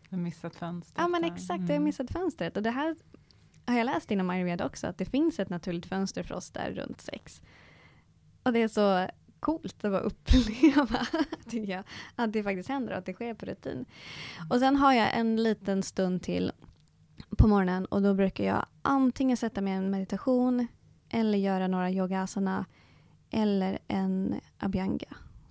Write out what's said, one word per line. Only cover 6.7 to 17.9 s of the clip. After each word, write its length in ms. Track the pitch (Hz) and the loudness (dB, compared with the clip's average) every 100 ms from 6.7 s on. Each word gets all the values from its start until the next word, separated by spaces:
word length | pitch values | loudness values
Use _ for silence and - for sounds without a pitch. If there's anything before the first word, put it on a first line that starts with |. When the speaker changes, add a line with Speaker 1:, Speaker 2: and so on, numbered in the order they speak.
Speaker 2:
runt 280 | 196 - - | -6 -8 -10
sex. 420 | - - - - - - - - - - _ _ _ - | -12 -12 -14 -18 -20 -20 -20 -20 -20 -20 _ _ _ -4
Och 100 | - | 0
det 60 | 233 | 2
är 60 | 220 | 2
så 400 | 220 202 185 185 - - _ | 4 4 4 0 -6 -20 _
coolt 440 | - 320 - - | -4 -2 -6 -6
att 60 | 208 | -2
bara 80 | 196 | -2
<laughs> 0 | |
uppleva, 1080 | 208 - - 262 226 226 311 277 247 226 - 320 294 - - | -2 -2 4 4 4 6 6 6 4 0 -2 -2 -2 -6 -8
tycker 240 | 226 208 | -6 -4
jag, 100 | 185 208 - - - | -6 -8 -14 -12 -4
att 160 | 226 | -2
det 100 | 214 | 0
faktiskt 260 | 202 190 180 | -2 -2 -2
händer 240 | 277 220 | -4 -2
och 60 | 196 | -4
att 80 | 180 | -6
det 60 | |
sker 200 | 185 233 | -8 -8
på 120 | 226 - | -8 -10
rutin. 380 | 190 - - - - - - - - 160 | -8 -8 -8 -10 -14 -16 -14 -14 -12 -2
Och 80 | 240 | 2
sen 180 | 262 277 | 4 4
har 160 | 277 | 6
jag 240 | 247 214 - | 6 4 2
en 240 | 226 220 | 2 2
liten 400 | 226 208 - 196 | 2 0 0 -2
stund 400 | 196 - 185 180 | -2 0 0 0
till 300 | - 175 185 - - - _ _ _ - - - | -2 -2 -2 -6 -16 -20 _ _ _ -20 0 4
på 80 | 214 | 6
morgonen 380 | 202 180 185 | 6 4 0
och 160 | 190 | -2